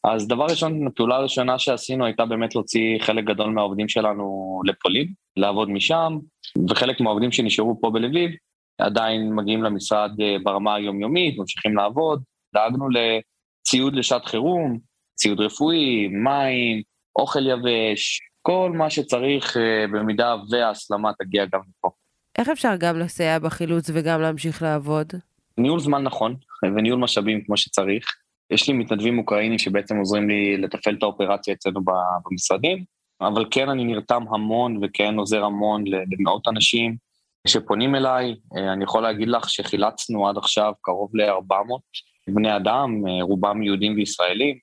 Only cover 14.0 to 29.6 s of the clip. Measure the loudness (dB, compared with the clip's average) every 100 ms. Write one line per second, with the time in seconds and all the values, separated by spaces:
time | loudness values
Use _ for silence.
14 | 0 0 0 -2 0 0 -2 -4 _ _
15 | _ 0 0 2 0 0 0 2 2 2
16 | 0 0 0 2 2 2 0 0 -4 _
17 | _ 0 0 0 0 2 2 2 2 0
18 | -2 -6 -10 _ 0 2 2 0 0 0
19 | 0 0 2 0 0 2 4 4 2 0
20 | 0 2 2 0 -2 0 0 -2 -4 -2
21 | -2 -4 -2 0 0 -2 -6 _ -6 _
22 | _ _ _ -4 -2 0 0 2 0 0
23 | -4 -2 0 0 -2 -4 -2 0 0 -2
24 | 0 0 0 -2 -4 -2 -2 0 0 -2
25 | -2 -8 -14 _ _ 0 2 2 2 0
26 | 0 0 -2 -2 _ -4 0 2 2 2
27 | 2 2 0 -2 0 -2 0 0 2 0
28 | -2 -10 _ _ _ 0 2 0 0 0
29 | 2 2 2 0 2 0